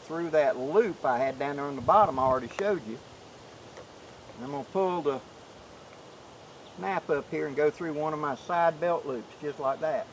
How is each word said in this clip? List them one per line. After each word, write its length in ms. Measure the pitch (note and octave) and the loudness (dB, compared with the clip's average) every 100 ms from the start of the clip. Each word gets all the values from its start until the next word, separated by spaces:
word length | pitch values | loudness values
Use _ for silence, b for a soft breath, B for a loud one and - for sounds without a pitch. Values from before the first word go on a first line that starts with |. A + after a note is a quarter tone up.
through 260 | - D#3+ E3+ | -6 -4 2
that 280 | D#3 C#3 A2+ | 4 4 2
loop 440 | C3+ F#3 A#3 D#3+ | 2 4 4 2
I 140 | - - | 0 2
had 220 | C3+ C3 | 0 -2
down 160 | C#3+ C#3+ | -4 -4
there 100 | C#3+ | -4
on 100 | C3+ | -4
the 60 | |
bottom 380 | B2 F#3+ G3 C3+ | 4 6 6 4
I 40 | |
already 260 | C3 C3 A#2+ - | 2 2 0 -4
showed 260 | G3+ F#3 A2 | -2 -2 -4
you. 120 | A2+ - - - - - - - - - - - - - - | -12 -14 -20 -20 -20 -20 -20 -18 -18 -18 -20 -20 -20 -18 -14
And 100 | B2+ | -10
I'm 60 | |
gonna 140 | C#3+ C3 | -8 -4
pull 360 | F#3+ F#3+ F3 | 0 0 2
the 180 | C#3+ C3+ - - - - - - - - - - - - - - - - | 0 -2 -6 -20 -20 -20 -20 -20 -20 -20 -20 -20 -20 -20 -20 -20 -18 -8
snap 320 | F#3 F#3 - | -4 -4 0
up 160 | D3 - | -2 0
here 160 | D#3 D3+ | -4 -4
and 80 | C3+ | 2
go 160 | D3+ | 2
through 220 | D3 E3+ | 2 -6
one 200 | D3 D#3 | -2 -2
of 60 | D3+ | -2
my 160 | D3+ B2+ | -4 -4
side 440 | - F3 E3+ D#3 | -2 2 2 2
belt 280 | F3 E3 C#3 | 0 0 -2
loops, 260 | B2 A2 - | -8 -8 -10
just 180 | D3 C#3 | -8 -4
like 200 | C3+ C3+ | -2 -2
that. 260 | D#3 C3+ - | -2 -2 -4